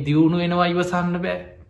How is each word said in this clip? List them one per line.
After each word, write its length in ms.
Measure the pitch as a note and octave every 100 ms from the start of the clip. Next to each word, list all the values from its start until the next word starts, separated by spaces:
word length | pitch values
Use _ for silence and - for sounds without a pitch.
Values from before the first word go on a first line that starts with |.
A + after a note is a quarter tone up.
දියුණු 360 | C3+ D3+ D#3+ F3
වෙනවා 300 | F3 F3 F3
ඉවසන්න 480 | F3 F3+ F3+ F3 F3
බෑ. 220 | F3+ F3+ - -